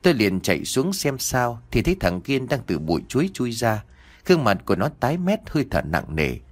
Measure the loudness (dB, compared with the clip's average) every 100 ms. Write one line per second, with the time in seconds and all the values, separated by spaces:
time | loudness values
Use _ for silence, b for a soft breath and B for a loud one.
0 | 4 4 2 2 0 0 0 -2 -2 -2
1 | -4 -4 -2 0 -2 -4 -2 0 0 2
2 | 0 0 -2 -2 0 -4 -2 -4 0 -2
3 | 0 -2 -2 -2 -4 0 0 -2 -6 b
4 | b b 2 4 4 0 0 0 0 0
5 | -2 0 0 -2 -2 -2 0 -2 0 -4
6 | -2 -2 -2 -2 -12